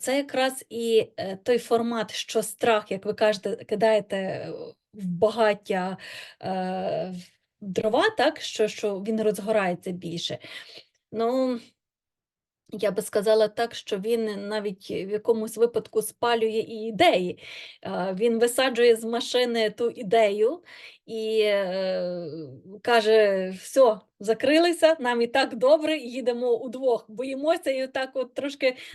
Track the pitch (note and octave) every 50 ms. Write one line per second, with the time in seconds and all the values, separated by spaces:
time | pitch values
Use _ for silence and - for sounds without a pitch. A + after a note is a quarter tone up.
0 | - B3+ C4+ C#4+ C#4 C#4 - C4 C4 C4+ C4 - - - A3 A#3 A#3 A#3 A3+ A3
1 | G#3+ - _ - - G3 F#3+ F#3+ - B3+ B3 A#3 - - A#3 A3+ A#3 A#3 A#3 A3+
2 | G#3 A3 - - - - - A3 G3+ - - - - A#3+ A3 G#3 G#3 - G#3 F#3+
3 | - G#3 G#3 - A3 G#3+ G#3 G3 - G3+ - - - - A3 G3 A3+ A3 A3 G#3
4 | G#3 - G3 G3 F#3+ F#3+ - - - E3 - - - - - _ _ _ - G#3
5 | F#3+ F3+ F3 E3+ G#3+ G#3+ G#3+ A#3 A3 G#3+ G3+ G#3 - - G3 F#3 F3+ F#3+ F#3 -
6 | - - - - - - - - - F#3 F#3+ F#3 F#3 F#3 F#3 F#3 F#3 F3+ E3+ D#3+
7 | E3 F#3 F#3 F3+ - - _ _ _ _ _ - G#3+ F#3+ F3+ - G#3+ G#3+ A3 D4
8 | G4 A4 A4 - B3 D#4 D#4 - - - - - G#3+ G#3+ - - A3+ G#3 G3+ F#3
9 | G3+ A3+ A3 A3 G#3+ G#3+ G3+ G#3+ G3 A3 A3 G#3 G3 F3+ F3+ F3 - F#3 F3+ F3+
10 | - E3+ E3 E3+ - - - - - - - - - - - - - _ _ _
11 | _ _ G#3+ A3 A3+ A#3+ B3+ C4 C4 B3+ B3 A#3 - - _ _ _ _ _ _
12 | _ _ _ _ _ _ _ _ _ _ _ _ _ _ A3 G3+ G#3+ G3 F#3 G#3+
13 | G3 - - G#3+ G3 A3 A3 A3 G#3+ G#3+ G#3+ A#3+ A#3 A#3 - - - - G#3+ F#3+
14 | G3 A3+ A#3+ A3+ A3 G#3+ G#3 G3 G3+ G3+ G#3+ G#3+ G3+ G#3+ G3 - - - G#3 A3+
15 | A3 G3 G#3 G#3 - A#3+ A3+ A3 A3 A3+ - G#3+ A#3 A#3 - A3 - - - -
16 | - - - _ A#3 A#3 A#3+ A#3 A3 A3 G#3+ A3+ - - A#3 G#3+ G#3+ A3+ A3 F#3
17 | F4 E4+ B3+ F#3 F3+ F3 F3+ - - - - - - - - _ - G3 F#3+ F#3
18 | F#3 G3 F#3+ F#3 A3+ A#3+ A3+ A3+ A#3+ A#3+ - C#4 C4 C4 A#3+ A#3+ A#3+ A#3+ A3+ A3
19 | A3+ A3+ A#3 A#3 - - - B3 A#3+ A#3+ A#3 A3+ A3 G#3+ G#3+ - A#3+ A#3 - A3+
20 | B3 F#3 A#3 A3+ A3 G3+ G3+ G#3 G#3+ B3+ E4 F4 - - - - - - - _
21 | _ - A3+ A3 A3 A3 A3 A3 G#3 G#3 G3+ G3+ G3 F3+ F#3 F#3+ F#3+ F#3+ F#3 F#3
22 | F3+ F3+ F3 F3 F3 D3 D3+ E3 D3+ B2+ C3 - - F#3 G3+ G3 - A#3+ A#3+ A3+
23 | G#3 A3 A3 A3 G#3+ G3+ G3 F#3+ F#3 F#3 F#3+ F#3 - - - C4+ C4 A3+ G#3+ F#3
24 | - _ _ - G3+ G#3+ A3 A3 - C#4 D4+ D#4+ E4+ F4 E4 E4+ E4 D#4 D#4+ D#4+
25 | B3 B3 A#3+ A#3 A#3 A#3 - C4+ C4+ - - A#3 B3+ C4+ D#4 D#4 D4+ D#4 D#4 D4
26 | A#3+ A3+ A#3 C4+ A3+ B3 A#3+ A#3+ B3 A#3+ A#3 - C4+ B3 A#3 C4 C4+ B3+ A3+ G#3+
27 | - - G#3+ G#3 C4 C4+ C4+ C4+ C#4+ D#4 F4 E4+ - D4 C4+ C4 C4 C4 - C4+
28 | C4 C4 - C4+ B3 B3 - - C4+ C#4+ C#4 - C#4 B3+ B3+ - - -